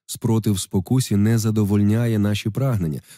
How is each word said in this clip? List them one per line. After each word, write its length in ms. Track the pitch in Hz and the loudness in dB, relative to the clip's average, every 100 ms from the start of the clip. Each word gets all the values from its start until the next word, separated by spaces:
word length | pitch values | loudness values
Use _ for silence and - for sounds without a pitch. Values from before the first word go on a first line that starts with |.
| - | -16
Спротив 540 | - 117 113 107 95 | -6 -2 0 0 -2
спокусі 560 | - 101 - 131 - 101 | -2 -4 0 0 2 2
не 220 | 104 113 | 2 2
задовольняє 800 | 107 107 101 104 101 113 117 107 | 0 0 2 2 2 2 0 0
наші 320 | 104 104 110 | 0 -2 -4
прагнення, 500 | 113 135 107 82 69 - | -2 -2 0 -2 -6 -10